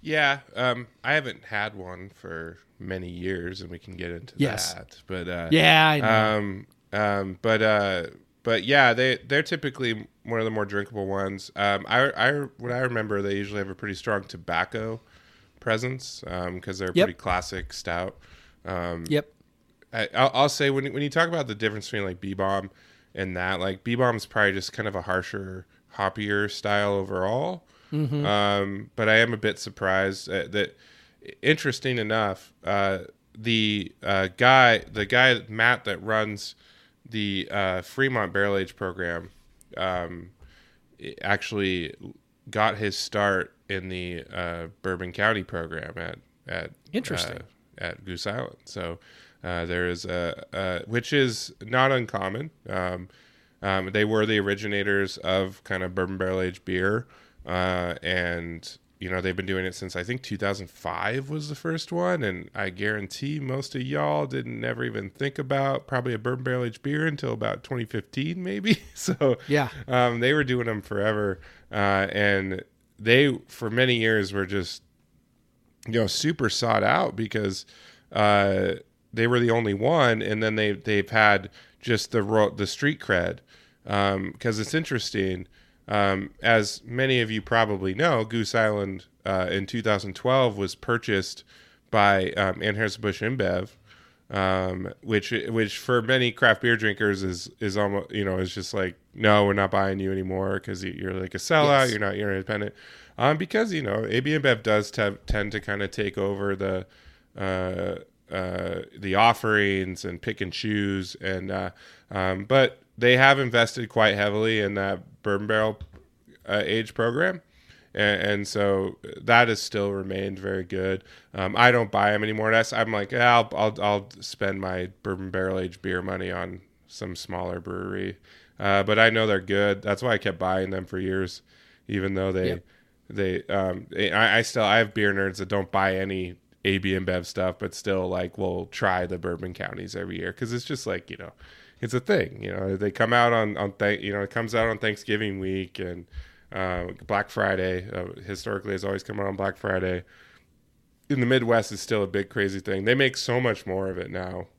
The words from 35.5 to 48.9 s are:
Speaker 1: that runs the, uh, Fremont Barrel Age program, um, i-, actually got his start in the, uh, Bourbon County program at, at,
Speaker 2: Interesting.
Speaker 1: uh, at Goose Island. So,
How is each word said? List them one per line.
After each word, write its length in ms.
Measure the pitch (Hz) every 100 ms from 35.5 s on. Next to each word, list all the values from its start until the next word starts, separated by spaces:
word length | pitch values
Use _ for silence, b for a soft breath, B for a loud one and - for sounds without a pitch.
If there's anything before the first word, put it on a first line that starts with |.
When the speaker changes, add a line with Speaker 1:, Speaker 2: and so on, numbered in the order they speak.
| 107 117 120 -
Speaker 1:
that 160 | 92
runs 500 | 101 110 107 104 - - b b b b -
the, 380 | 113 104 98 -
uh, 320 | 104 95 92
Fremont 500 | 87 - 135 123 95
Barrel 240 | 95 101 98
Age 180 | 92 -
program, 560 | 95 90 87 85 87 _ _ _ _ -
um, 540 | 92 90 87 87 87 _ b b b b _ _
i-, 120 | - -
actually 720 | - 101 - 107 95 92 82 - 95 - _ _ -
got 260 | 107 107 104
his 180 | 107 92
start 600 | - 104 101 95 87 _ _
in 200 | 98 92
the, 340 | 92 90 87 -
uh, 360 | - 90 85 82 -
Bourbon 280 | 95 90 90
County 320 | 85 107 110
program 500 | 90 87 82 80 76 -
at, 220 | 85 82 _ _ -
at, 240 | 90 82 - _
Speaker 2:
Interesting. 440 | 185 - 87 87 85
Speaker 1:
uh, 40 | 82 _ _ -
at 260 | 87 85 98
Goose 220 | 87 -
Island. 300 | 110 127 - -
So, 340 | - 87